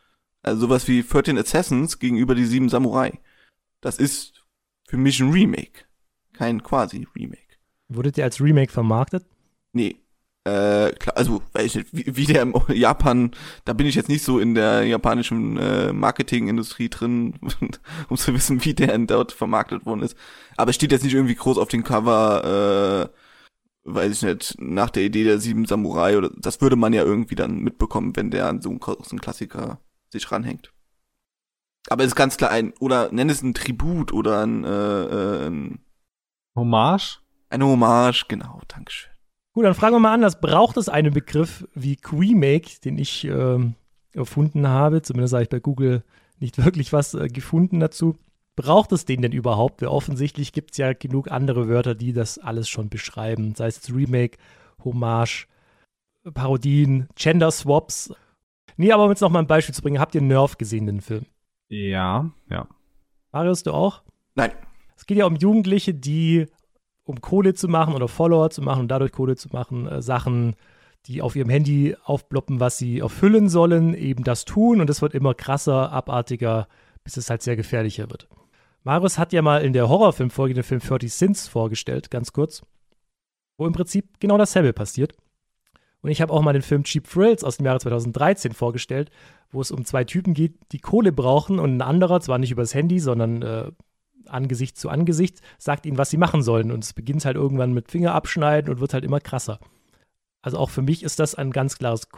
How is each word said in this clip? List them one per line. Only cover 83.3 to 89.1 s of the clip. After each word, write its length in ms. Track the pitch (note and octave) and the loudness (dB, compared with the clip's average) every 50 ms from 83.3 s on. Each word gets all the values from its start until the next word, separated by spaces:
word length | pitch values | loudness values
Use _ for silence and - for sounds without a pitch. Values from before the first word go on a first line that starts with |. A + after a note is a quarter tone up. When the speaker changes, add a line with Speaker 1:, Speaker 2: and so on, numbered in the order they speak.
| _ _ _ _ _ | _ _ _ _ _
Speaker 2:
wo 100 | - D3+ | -6 -4
im 60 | E3 E3 | -4 -2
Prinzip 460 | E3+ F3 - - G3 - _ _ _ | -2 -4 -2 -2 -4 -4 _ _ _
genau 160 | - G3+ G3+ | 0 2 4
dasselbe 360 | G#3 G#3+ G3 - F#3+ E3 B2+ A2+ | 4 4 4 4 4 4 4 2
passiert. 420 | - G#2 G#2 - - C3 - - _ _ _ _ _ _ _ _ _ _ _ _ _ _ _ _ _ - | 0 -6 -6 -4 -4 -4 -4 -4 _ _ _ _ _ _ _ _ _ _ _ _ _ _ _ _ _ -6
Und 80 | C#3+ | -4
ich 100 | D3+ - | -2 0
habe 120 | E3 D#3+ D#3+ | 0 2 2
auch 100 | D#3+ D3+ | 2 4
mal 100 | D3+ C#3 | 4 2
den 100 | C#3 C3+ | 2 2
Film 220 | - D3 C#3+ C#3 | 0 0 0 0
Cheap 240 | - - D#3 - - | 0 -4 -6 -6 -4
Thrills 340 | - E3+ G3 A3+ A3+ A3 - | 0 2 4 4 4 2 0
aus 140 | C#3 A#2+ | -4 -4
dem 100 | - C#3+ | -2 -2
Jahre 120 | C3 B2+ C3 | 0 0 0
zweitausenddreizehn 720 | - B2 A#2 A#2+ A#2 A#2+ A2+ - D3 E3+ G3+ G3 - B2 A2+ | -2 -2 -2 -2 -4 -4 -2 0 2 2 2 0 -2 -6 -4
vorgestellt, 580 | - B2 A#2+ A#2+ B2 - - C3 C3+ D3 - | -4 -4 -4 -4 -4 -6 -6 -6 -6 -6 -6